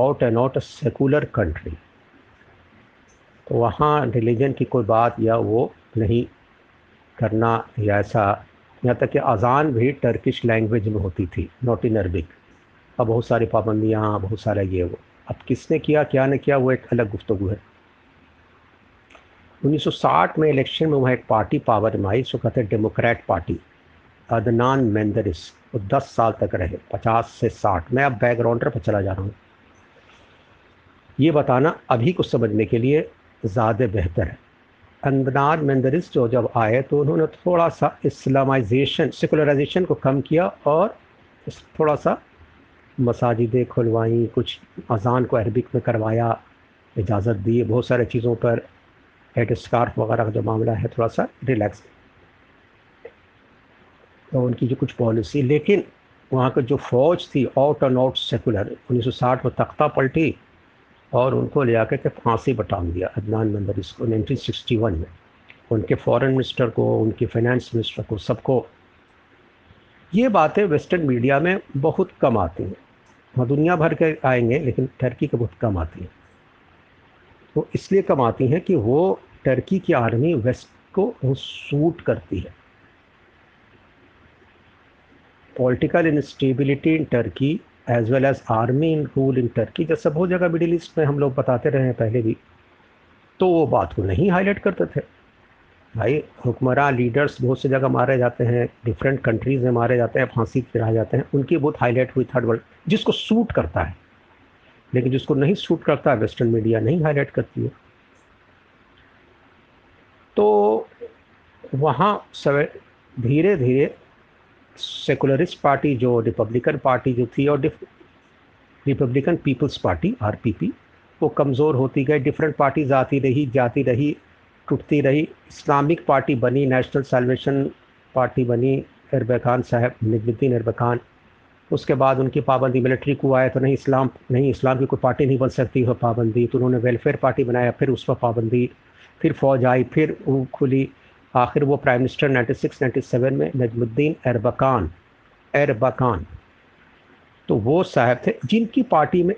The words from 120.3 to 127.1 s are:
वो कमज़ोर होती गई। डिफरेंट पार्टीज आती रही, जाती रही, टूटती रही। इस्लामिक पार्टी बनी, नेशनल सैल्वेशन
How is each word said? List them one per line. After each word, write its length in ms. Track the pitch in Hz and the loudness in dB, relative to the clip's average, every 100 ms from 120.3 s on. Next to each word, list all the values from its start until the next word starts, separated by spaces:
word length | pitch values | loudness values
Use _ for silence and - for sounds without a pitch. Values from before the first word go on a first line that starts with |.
| 107 117 - 226 - _ _ _ - | -4 -4 -4 -6 -6 _ _ _ -4
वो 60 | 151 | -2
कमज़ोर 480 | - 139 127 151 127 | 0 0 2 2 2
होती 280 | 131 143 | 0 -2
गई। 140 | 135 151 | 0 0
डिफरेंट 380 | 139 - 156 139 | 0 -2 -2 0
पार्टीज 360 | 139 151 135 | 0 0 2
आती 260 | 135 123 139 | 2 2 0
रही, 280 | 131 127 143 | 0 0 0
जाती 360 | 131 120 139 | 0 0 0
रही, 340 | 131 120 147 - _ _ _ _ - | 0 0 -2 -4 _ _ _ _ -4
टूटती 320 | 143 - 147 | -4 0 0
रही। 280 | 139 147 165 - - | 2 2 0 -8 -20
इस्लामिक 580 | - - 143 143 165 - | -8 0 2 2 0 2
पार्टी 280 | 135 131 | 0 2
बनी, 320 | 127 123 131 139 | 0 0 0 2
नेशनल 360 | 127 123 143 | 0 0 -4
सैल्वेशन 680 | 139 | 0